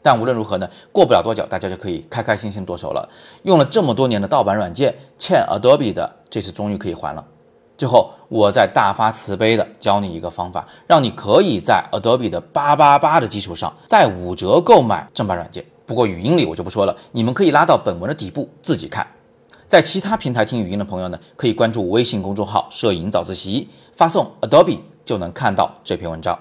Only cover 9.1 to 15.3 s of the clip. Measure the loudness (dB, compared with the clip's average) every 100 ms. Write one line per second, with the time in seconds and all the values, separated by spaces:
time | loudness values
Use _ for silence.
9.1 | -2 -8 -2 2 2 -2 -4 0 0 -2
10.1 | -8 -12 -10 -8 -8 -12 -20 _ 2 2
11.1 | -6 2 4 4 -2 0 0 0 -4 0
12.1 | 0 0 -6 -6 -4 0 4 6 6 4
13.1 | 0 0 -8 -10 -8 -10 -12 0 4 4
14.1 | 0 -8 -6 2 2 6 6 6 -4 -6
15.1 | -8 -4